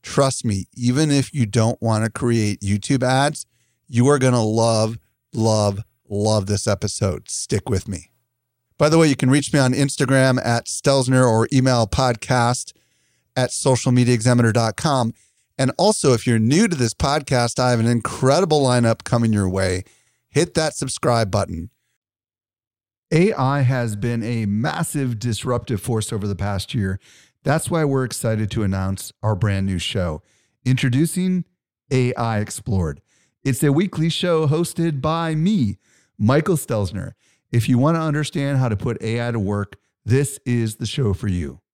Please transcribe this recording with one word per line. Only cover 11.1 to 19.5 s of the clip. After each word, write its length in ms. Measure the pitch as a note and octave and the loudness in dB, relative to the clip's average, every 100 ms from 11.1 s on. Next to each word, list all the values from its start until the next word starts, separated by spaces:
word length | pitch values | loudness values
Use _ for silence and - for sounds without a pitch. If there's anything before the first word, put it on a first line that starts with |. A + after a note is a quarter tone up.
| C3 | 4
or 220 | B2+ A2 A2+ | 4 4 2
email 340 | C3+ C3 B2 A2+ | 2 2 2 0
podcast 840 | - C3 A2+ - B2+ A#2+ B2 - _ _ _ _ _ _ - | 2 0 -2 -2 0 2 -2 -8 _ _ _ _ _ _ -4
at 160 | B2+ | -4
social 400 | - C#3 B2 C3+ | -2 0 2 2
media 200 | B2 A#2+ | 2 4
examiner 380 | B2 A#2 A#2+ A#2 | 2 2 4 4
dot 260 | A2+ A2+ - | 2 0 -2
com. 380 | E3 C3+ A#2 - _ _ _ - | 0 0 0 -6 _ _ _ -4
And 140 | C3 - | -2 2
also, 360 | G3 G#3+ D3 | 0 2 2
if 120 | A#2 - | 2 2
you're 140 | A2+ | 2
new 260 | A2 D#3 A3+ | 4 4 2
to 80 | |
this 200 | D#3 A#2 | 2 -2
podcast, 680 | - C#3+ D3 C#3 B2+ A#2+ - | 0 -2 -2 0 0 0 0
I 100 | B2+ | 0
have 80 | A#2+ | 2
an 80 | A#2 | 2
incredible 760 | A#2+ - - C3 D3+ F#3 D3+ | 0 -2 0 2 2 2 2
lineup 440 | C3 B2 A#2 A2+ | 2 2 2 0
coming 280 | - A#2+ A#2 | -2 0 2
your 160 | G#2 | 2
way. 360 | F#2+ | 0